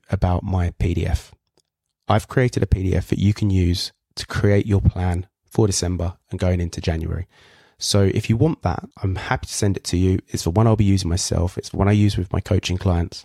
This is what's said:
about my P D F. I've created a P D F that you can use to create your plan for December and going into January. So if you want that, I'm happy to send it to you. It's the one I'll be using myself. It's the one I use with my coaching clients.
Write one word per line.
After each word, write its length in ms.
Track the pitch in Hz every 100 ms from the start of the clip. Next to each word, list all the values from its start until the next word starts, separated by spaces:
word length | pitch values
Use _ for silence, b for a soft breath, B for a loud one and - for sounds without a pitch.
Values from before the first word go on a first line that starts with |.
| -
about 340 | 98 92 90
my 300 | 101 92 87 -
P 160 | 87
D 140 | 85 92
F. 260 | - - _ _ _ _ _ _ _ -
I've 180 | 107 -
created 360 | 135 123 -
a 40 | -
P 160 | 92
D 120 | 92 90
F 120 | -
that 120 | -
you 140 | 98
can 160 | 101 107
use 440 | 95 87 87 - _ _ -
to 100 | -
create 400 | - 101 101 -
your 160 | 98
plan 460 | - 90 90 90 - _ _
for 220 | - 107
December 500 | 95 90 90 87 - -
and 80 | 92
going 200 | 92 90
into 220 | 85 -
January. 460 | 90 82 82 82 92 b b b b b
So 240 | - 101
if 260 | 98 107 -
you 80 | 113
want 260 | 156 -
that, 200 | 90 - - -
I'm 120 | 98 90
happy 300 | - 127 -
to 80 |
send 240 | - 101 95
it 60 | -
to 120 | 90
you. 220 | 92 92 -
It's 160 | - 85
the 40 |
one 160 | 92 113
I'll 100 | 110
be 80 |
using 260 | 101 98 85
myself. 500 | 87 - 82 87 -
It's 100 | -
the 80 | 92
one 100 | 98
I 40 |
use 260 | 104 104 95
with 160 | 92
my 60 | 87
coaching 380 | - 92 - 90
clients. 440 | 95 85 85 -